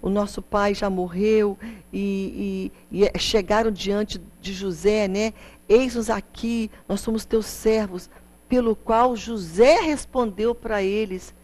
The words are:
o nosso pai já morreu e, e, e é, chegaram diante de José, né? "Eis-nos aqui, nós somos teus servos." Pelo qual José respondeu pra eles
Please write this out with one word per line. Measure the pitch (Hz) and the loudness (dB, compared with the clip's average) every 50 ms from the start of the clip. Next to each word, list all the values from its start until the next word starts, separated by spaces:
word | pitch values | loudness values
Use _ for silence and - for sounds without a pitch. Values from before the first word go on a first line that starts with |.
| - | -2
o | 185 | 0
nosso | 196 208 202 202 - - 202 | 0 0 0 -2 -4 -10 -12
pai | - - 208 202 208 202 | -4 -2 0 2 2 0
já | 196 - 202 | 0 -2 -2
morreu | 190 185 180 180 170 180 202 214 220 214 214 208 196 - - 233 226 196 160 - - | -2 -2 -4 -4 -2 0 2 4 4 4 4 2 0 -4 -10 -16 -16 -16 -20 -12 -8
e, | 190 196 202 196 196 190 190 - - 208 196 190 190 190 190 - - - _ | -4 -4 -2 -2 -2 -4 -6 -6 -6 -6 -4 -4 -4 -6 -8 -10 -14 -18 _
e, | - 180 | 0 2
e | 202 | 2
é, | - - 180 | 2 2 -2
chegaram | - - - 226 190 170 208 214 233 220 | -4 0 0 0 0 2 0 2 2 0
diante | 214 175 - 190 202 208 214 202 - - - - - - | -2 -2 -2 -2 0 0 -2 -4 -6 -14 -14 -18 -20 -16
de | - 180 196 | -12 -12 -10
José, | 185 196 196 175 156 170 202 208 214 208 190 | -6 -6 -6 -6 0 0 2 2 2 0 0
né? | 190 202 214 226 208 - - - - - _ _ | 0 -2 -2 -2 -4 -8 -20 -20 -20 -20 _ _
"Eis-nos | 202 233 262 254 226 240 220 226 | 4 4 4 4 -2 -4 -2 -2
aqui, | 220 202 196 - - - - 233 233 233 220 208 - - - _ | -2 -4 -4 -10 -14 -8 -6 -4 -2 -2 -4 -6 -8 -14 -8 _
nós | 190 196 | -6 -4
somos | - - 220 220 214 | -4 -4 -4 -4 -4
teus | - - 226 208 | 0 -2 -2 -2
servos." | - - - - 220 220 220 214 196 185 180 - - - - - - _ _ _ _ | -2 -10 -2 0 2 2 2 0 -2 -6 -10 -12 -14 -20 -20 -20 -20 _ _ _ _
Pelo | 254 254 240 226 220 | 0 2 2 2 0
qual | - - - 226 226 240 254 247 | -2 0 0 4 4 4 4 2
José | 214 180 220 233 220 185 165 160 180 226 262 320 349 | -2 -6 -6 -6 -6 -6 -6 4 6 8 8 8 6
respondeu | - 320 302 262 - - - 262 247 220 190 185 214 233 240 | 6 0 -2 -2 -4 -6 -2 -2 -2 -2 -2 -2 -2 -2 -2
pra | 233 - 226 220 208 196 | -2 -4 -4 -2 0 0
eles | 196 202 214 220 202 185 185 - - - - | 0 0 0 -2 -2 -4 -10 -10 -14 -20 -20